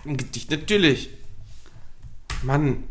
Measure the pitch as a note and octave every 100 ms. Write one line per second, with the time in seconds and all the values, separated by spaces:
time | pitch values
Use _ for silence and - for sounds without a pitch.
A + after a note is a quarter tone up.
0 | D3+ C3 A2 - - D3+ - G#3 D#3+ B2
1 | - - - - - - - - - -
2 | - - - - B2+ C#3+ C#3+ F#2+ -